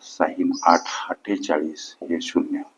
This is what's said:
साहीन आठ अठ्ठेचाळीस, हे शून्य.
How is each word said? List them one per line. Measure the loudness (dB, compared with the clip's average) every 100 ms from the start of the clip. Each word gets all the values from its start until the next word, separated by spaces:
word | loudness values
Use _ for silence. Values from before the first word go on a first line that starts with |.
साहीन | -20 -2 -2 2 0 2
आठ | 6 4 4 -8 -6
अठ्ठेचाळीस, | -8 -4 -4 0 0 0 -6 -16 -14
हे | -4 -4
शून्य. | 0 0 0 -4 -6